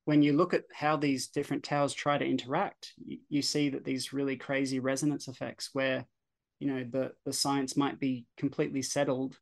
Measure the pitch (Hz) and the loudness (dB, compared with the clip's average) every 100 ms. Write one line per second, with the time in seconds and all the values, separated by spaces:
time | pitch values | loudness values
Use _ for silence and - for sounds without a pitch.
0 | - 151 147 143 180 180 - - 151 156 | 4 6 8 6 4 2 -2 -2 0 2
1 | 143 131 - - 143 139 - 147 143 - | 2 0 -2 -4 -2 -4 0 0 0 0
2 | 147 143 135 131 127 151 196 - - - | 0 2 2 0 0 -2 -2 -4 -16 -16
3 | - - - 147 131 151 143 135 - 131 | -14 -14 -4 -2 0 0 0 -2 -4 -4
4 | 127 139 139 131 - 135 135 131 131 135 | -4 -4 -2 -4 -2 -2 0 0 0 0
5 | 151 143 - 127 127 - - 139 135 131 | 0 -2 -6 -10 -10 -8 -8 -2 0 0
6 | 127 _ _ _ _ - 143 131 120 131 | -4 _ _ _ _ -6 -4 -4 -2 -4
7 | 127 - - 131 139 139 131 - 139 - | -4 -6 -6 -2 0 0 0 0 0 0
8 | 135 127 120 - 139 139 151 139 127 143 | -2 -4 -8 -6 -4 0 -2 -2 -2 0
9 | 143 131 131 - | 0 0 -4 -8